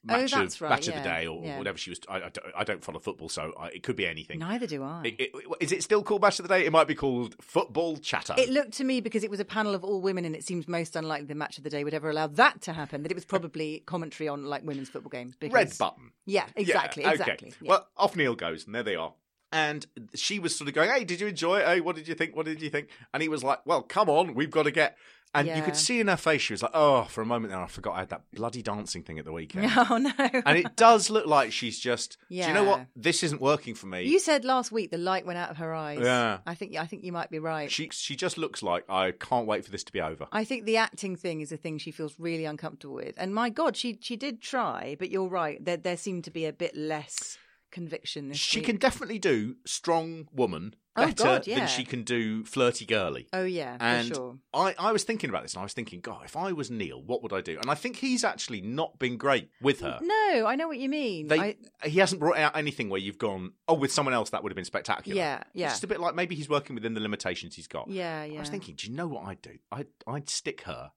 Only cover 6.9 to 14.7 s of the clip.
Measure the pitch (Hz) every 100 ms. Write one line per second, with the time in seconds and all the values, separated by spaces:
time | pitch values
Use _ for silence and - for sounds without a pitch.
6.9 | 151 139 123 120 - - 165 - 110 170
7.9 | 156 - - - - 254 262 254 - 262
8.9 | 262 226 214 208 196 196 214 214 196 185
9.9 | 202 190 185 170 156 - 175 156 175 160
10.9 | 165 160 151 147 151 147 - 147 147 147
11.9 | 151 156 151 156 147 262 - - 160 147
12.9 | 143 156 180 - 190 170 156 156 156 -
13.9 | 175 160 - 156 143 143 143 156